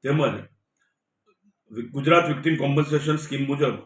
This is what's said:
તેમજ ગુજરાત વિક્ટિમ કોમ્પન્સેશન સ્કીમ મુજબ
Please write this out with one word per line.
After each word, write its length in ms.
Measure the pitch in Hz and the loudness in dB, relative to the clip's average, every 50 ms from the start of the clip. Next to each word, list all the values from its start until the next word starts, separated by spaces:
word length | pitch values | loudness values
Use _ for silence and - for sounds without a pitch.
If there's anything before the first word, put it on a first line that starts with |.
| _ | _
તેમજ 360 | 135 143 156 143 123 101 101 101 - _ _ _ _ _ _ _ _ _ _ _ _ _ _ _ _ _ _ _ _ _ _ _ _ 110 113 120 - | 0 0 2 2 0 -2 -4 -12 -16 _ _ _ _ _ _ _ _ _ _ _ _ _ _ _ _ _ _ _ _ _ _ _ _ -12 -12 -12 -8
ગુજરાત 360 | - 139 131 151 170 170 170 151 | -8 -4 2 6 6 6 6 4
વિક્ટિમ 280 | 147 139 151 160 160 | -2 -2 0 0 0
કોમ્પન્સેશન 600 | 151 143 139 143 151 151 143 151 147 143 156 151 | 0 0 0 2 2 0 2 0 -2 0 0 -2
સ્કીમ 280 | 151 - - 139 139 139 135 | -2 -2 -6 -4 -4 -2 -2
મુજબ 280 | 139 143 147 127 107 101 - | 0 0 0 0 0 -4 -12